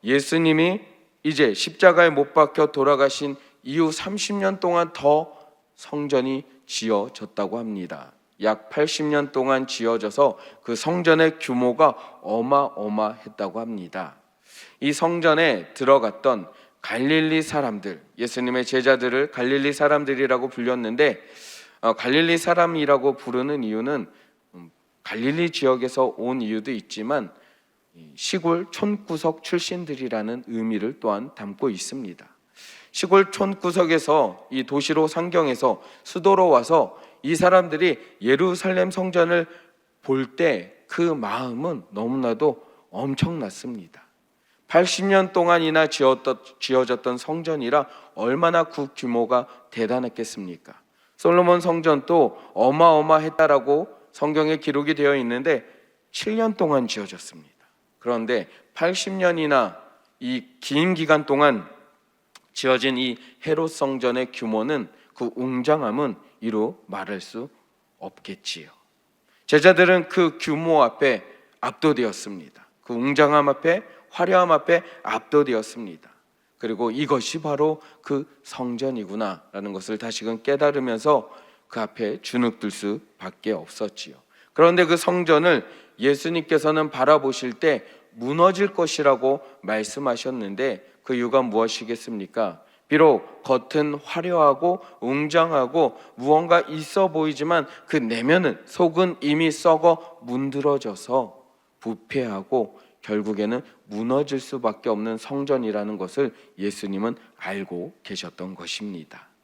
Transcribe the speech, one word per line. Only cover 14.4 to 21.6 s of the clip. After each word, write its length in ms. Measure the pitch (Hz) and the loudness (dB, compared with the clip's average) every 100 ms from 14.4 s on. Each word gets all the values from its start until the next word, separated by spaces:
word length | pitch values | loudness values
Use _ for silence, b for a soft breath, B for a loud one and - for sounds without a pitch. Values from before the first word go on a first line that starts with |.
| B B B B | B B B B
이 100 | 139 | -4
성전에 840 | 147 170 175 165 156 165 110 82 - | 0 0 2 2 4 2 0 -4 -4
들어갔던 720 | 131 139 110 - 135 117 87 b b _ | 4 4 4 -2 -2 -2 -4 b b _
갈릴리 600 | - 110 135 160 156 160 | -10 -4 0 2 2 0
사람들, 600 | 156 151 135 107 98 82 _ - | -2 -4 -4 -6 -10 -14 _ -10
예수님의 480 | 120 127 123 127 123 | -8 -4 -4 -4 -2
제자들을 680 | 131 127 131 123 127 139 | 0 2 2 2 -2 -2
갈릴리 400 | - 123 139 139 | -2 -2 0 0
사람들이라고 760 | 143 147 147 139 135 135 127 127 | 0 2 2 0 -2 0 0 -2
불렸는데, 760 | 127 120 123 113 120 151 107 B B B B | -4 -4 -2 -4 0 0 0 B B B B